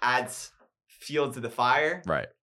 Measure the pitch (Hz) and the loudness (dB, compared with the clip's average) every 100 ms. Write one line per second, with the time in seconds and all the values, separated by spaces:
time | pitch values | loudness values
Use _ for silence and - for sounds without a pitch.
0 | 123 127 110 - - _ _ _ _ - | 2 2 0 -8 -14 _ _ _ _ -20
1 | - 147 139 - 113 - 123 139 156 180 | -6 -2 -2 -2 -6 0 2 4 2 -2
2 | 160 73 - _ | -2 -2 -4 _